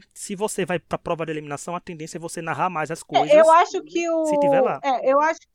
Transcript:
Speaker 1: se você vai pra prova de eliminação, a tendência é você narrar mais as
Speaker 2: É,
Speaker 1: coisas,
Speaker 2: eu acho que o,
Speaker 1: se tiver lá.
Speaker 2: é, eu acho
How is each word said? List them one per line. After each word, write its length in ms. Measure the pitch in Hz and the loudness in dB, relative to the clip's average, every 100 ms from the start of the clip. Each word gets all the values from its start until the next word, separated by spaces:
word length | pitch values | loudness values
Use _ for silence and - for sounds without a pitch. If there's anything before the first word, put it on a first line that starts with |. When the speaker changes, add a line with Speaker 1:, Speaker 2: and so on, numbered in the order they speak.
| - | -18
Speaker 1:
se 220 | - - 190 | -14 -10 -4
você 280 | 208 - | -4 -2
vai 140 | 185 175 | -2 -4
pra 180 | - 170 | -4 -6
prova 280 | - 160 160 | -4 -4 -4
de 60 | |
eliminação, 440 | 156 147 143 - 175 | -6 -8 -10 -8 -10
a 40 | |
tendência 380 | - 165 160 170 | -10 -12 -12 -10
é 20 | |
você 200 | 160 - | -10 -8
narrar 300 | 165 139 180 | -6 -2 -2
mais 220 | 165 147 | -2 -4
as 80 | 165 | -6
Speaker 2:
É, 20 | - | -2
Speaker 1:
coisas, 260 | - - 302 | 0 6 6
Speaker 2:
eu 140 | 320 | 8
acho 320 | 330 359 381 | 6 4 -2
que 240 | - 339 339 | -6 -4 -2
o, 140 | 330 311 | 0 0
Speaker 1:
se 140 | 294 | 2
tiver 220 | 285 269 | 4 4
lá. 180 | 262 269 | 2 0
Speaker 2:
é, 280 | 285 247 262 | -2 -2 2
eu 80 | 277 | 2
acho 200 | 311 320 _ | 2 -2 _